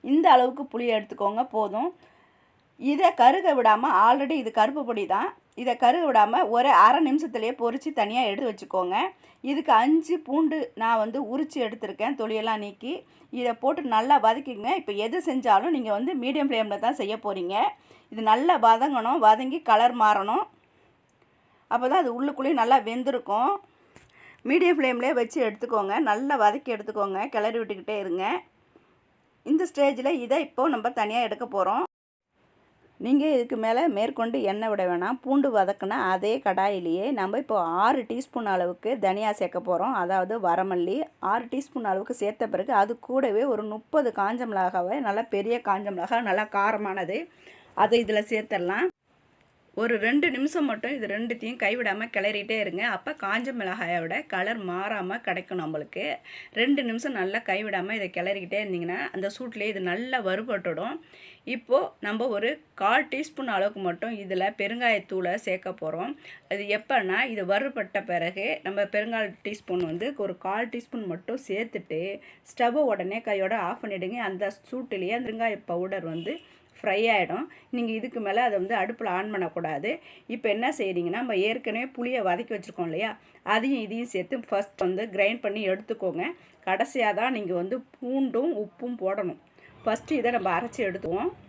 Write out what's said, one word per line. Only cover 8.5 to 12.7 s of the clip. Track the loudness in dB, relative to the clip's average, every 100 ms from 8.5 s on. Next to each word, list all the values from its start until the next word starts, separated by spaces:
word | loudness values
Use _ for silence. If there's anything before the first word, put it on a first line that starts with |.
வச்சுக்கோங்க. | -4 -4 -2 0 0 -2 -6 -20 _ -4
இதுக்கு | -4 4 4
அஞ்சு | 6 2 2 -4 -2
பூண்டு | 0 2 0 -4 -2
நான் | 0 2
வந்து | 0 -2 -4 -4
உரிச்சு | -4 -2 -4
எடுத்திருக்கேன், | -4 -10 -4 -4 -2
தொலியெல்லாம் | -4 -2 -2 -4
நீக்கி. | -6